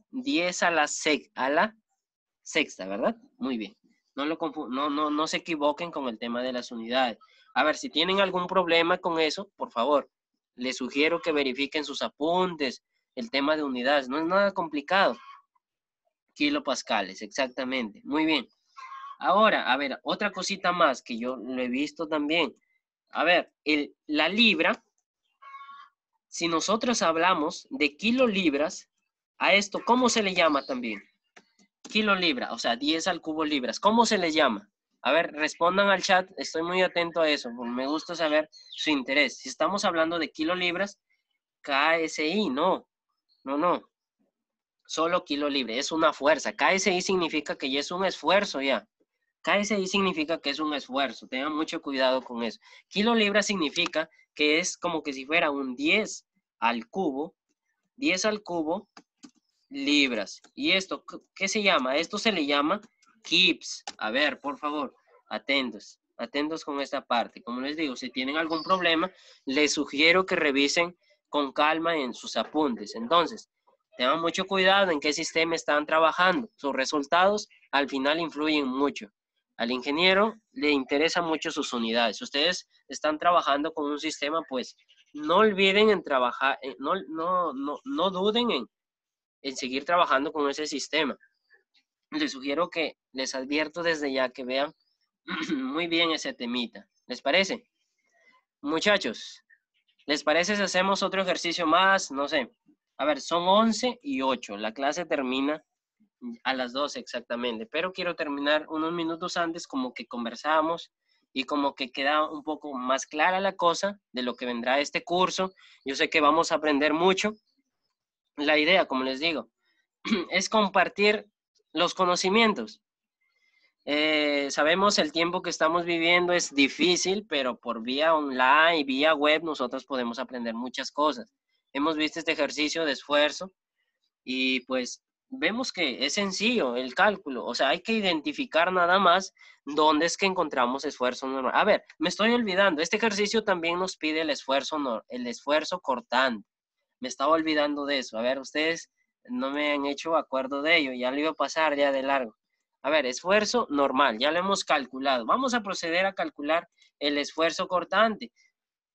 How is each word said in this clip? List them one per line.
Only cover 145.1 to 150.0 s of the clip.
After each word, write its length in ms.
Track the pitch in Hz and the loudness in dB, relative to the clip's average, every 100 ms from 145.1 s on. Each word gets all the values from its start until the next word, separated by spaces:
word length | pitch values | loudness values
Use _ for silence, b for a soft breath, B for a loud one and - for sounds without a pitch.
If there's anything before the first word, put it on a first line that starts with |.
| 123 123 | -10 -8
esfuerzo 540 | 117 - 151 151 180 | -8 0 0 0 -8
cortante. 680 | - 120 - 120 131 110 - _ _ _ _ - | -4 -6 -2 2 2 0 -10 _ _ _ _ -12
Me 80 | 127 | -10
estaba 240 | 127 139 | -2 2
olvidando 520 | 160 160 151 147 147 | 2 2 2 0 0
de 140 | 139 139 | -2 -2
eso. 180 | 120 110 | -4 -2
A 60 | |
ver, 160 | 123 135 | -2 -2
ustedes 540 | 131 147 156 165 - _ _ _ | -4 -2 -2 -2 -8 _ _ _
no 260 | - 123 135 | -10 -4 -4
me 220 | 143 147 | -2 0
han 140 | 147 143 | 0 -2
hecho 300 | 143 | -4